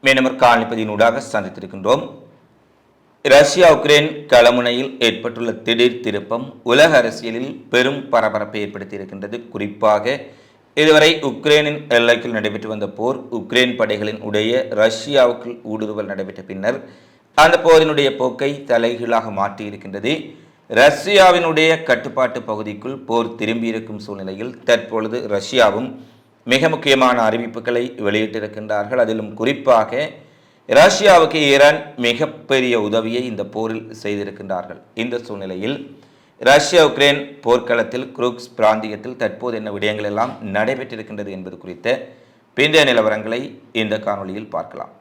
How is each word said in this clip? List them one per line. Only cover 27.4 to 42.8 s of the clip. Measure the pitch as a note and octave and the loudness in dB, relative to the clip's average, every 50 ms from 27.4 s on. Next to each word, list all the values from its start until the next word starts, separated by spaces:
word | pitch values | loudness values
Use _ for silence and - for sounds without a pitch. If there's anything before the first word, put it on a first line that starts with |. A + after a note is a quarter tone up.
| A#2 A#2 A#2 A#2 A2+ A#2+ A#2+ A#2+ B2 C3 - - G#2+ | -6 -8 -10 -8 -6 -4 -2 -2 -4 -4 -8 -4 -4
வெளியிட்டிருக்கின்றார்கள். | G2+ G2+ G#2+ A2 G#2+ G#2+ A2+ G#2+ G#2 G#2 G#2+ G#2+ G#2+ G#2+ G#2 G2+ G#2 B2+ | -2 0 0 -2 -2 -4 -8 -8 -8 -10 -12 -8 -6 -4 -4 -4 -4 0
அதிலும் | B2+ A#2+ A2 A2 A2+ G#2+ G#2 G2+ | 0 0 0 0 -6 -6 -10 -8
குறிப்பாக, | G#2 A2 B2+ C#3 C3+ - C3 B2 A2 G#2+ - A#2+ C3 D3+ D#3 - - - _ _ _ _ _ _ _ _ - | -4 -4 -4 -4 -2 2 2 4 4 2 0 -4 -6 -6 -6 -10 -18 -20 _ _ _ _ _ _ _ _ 2
ரஷ்யாவுக்கு | - C3+ D#3+ F#3+ F#3 - G3+ G3+ F#3+ E3+ D#3+ D#3 - | 6 6 6 6 6 4 4 6 6 6 6 4 0
ஈரான் | D#3+ D3+ C#3 C#3 C#3 C#3+ D3 D3+ D3+ - - - | 0 2 4 4 6 6 6 4 2 -6 -12 -10
மிகப்பெரிய | - A#2+ A#2+ A#2+ A#2 D#3 C#3+ - - - - C3+ C3+ B2+ B2 A#2+ A2+ | -4 -2 -2 0 0 -4 -6 -6 -14 -4 -2 0 0 2 2 0 0
உதவியை | G#2 G#2 A2 A#2 A2 A2 A2+ B2 B2+ | 0 0 0 -2 -2 -2 -6 -6 -6
இந்த | B2+ A2 G2 G2 | -6 -8 -8 -10
போரில் | G2 - G#2+ A2 A2+ A2+ A2 - - A2 A2 - | -8 -8 -8 -6 -6 -6 -8 -10 -14 -18 -10 -8
செய்திருக்கின்றார்கள். | G#2 G#2 G2+ G2+ G2 G2 - G#2 F#2+ F#2+ F2+ F2 F#2 F2+ - _ _ _ | -6 -6 -6 -6 -8 -10 -14 -10 -8 -8 -8 -8 -10 -16 -20 _ _ _
இந்த | - A2+ B2 B2 A#2+ | -8 -6 -6 -6 -8
சூழ்நிலையில், | A#2 - G#2+ G2+ G2 F#2+ F#2 F2+ G2+ A#2 C#3+ - - - - - _ _ _ _ _ _ _ _ | -8 -10 -12 -12 -10 -10 -10 -8 -8 -8 -8 -8 -12 -18 -20 -20 _ _ _ _ _ _ _ _
ரஷ்யா | B2 B2 C#3 D3+ - - F3+ F3 D#3 | 2 4 4 4 4 4 4 4 4
உக்ரைன் | D3 - C3+ C#3+ C#3+ C#3+ C#3+ C#3+ - - - | 4 2 2 2 2 2 0 -4 -12 -16 -8
போர்க்களத்தில் | - A#2 A#2+ B2 A#2+ - A#2+ A#2 A2 - B2 B2 C3 B2+ - | 0 2 2 2 2 0 -2 -2 -2 -4 -6 -10 -10 -10 -8
குரூக்ஸ் | - A#2+ B2 A#2 A#2+ - - - | -4 -4 -4 -4 -6 -16 -18 -6
பிராந்தியத்தில் | - A2 G#2+ A2 A2 A2 A2 G#2+ - - C3 B2+ | 0 2 2 2 2 -2 -8 -10 -10 -12 -14 -8
தற்போது | - A#2+ G#2+ - - A#2+ B2 A2+ | -6 -6 -6 -6 -6 -8 -8 -8
என்ன | A2 G#2+ G#2+ | -6 -8 -8
விடயங்கள் | G2+ G2+ G2+ G#2+ G#2+ G#2+ G#2 | -8 -4 -4 -4 -4 -4 -6
எல்லாம் | G#2 G#2 G#2+ A#2 B2+ - - - G2+ F#2+ | -6 -2 -2 -4 -4 -6 -12 -12 -6 -2
நடைபெற்றிருக்கின்றது | G#2 A2 A2 C3+ C3 C3 - - A2 G#2+ - A2 G2+ G#2 G2 | -2 -2 -2 -2 -6 -8 -12 -12 -14 -14 -14 -12 -12 -12 -12
என்பது | G2 F#2+ F#2 F#2 F2 F2 | -12 -12 -14 -14 -16 -16
குறித்த | - F#2 F2+ - - A#2 C3 - - - - _ _ _ _ _ _ _ _ | -16 -16 -16 -8 -4 -4 -4 -4 -6 -16 -20 _ _ _ _ _ _ _ _
பிந்தைய | - C#3 D3+ D#3 D#3+ | -2 0 4 4 4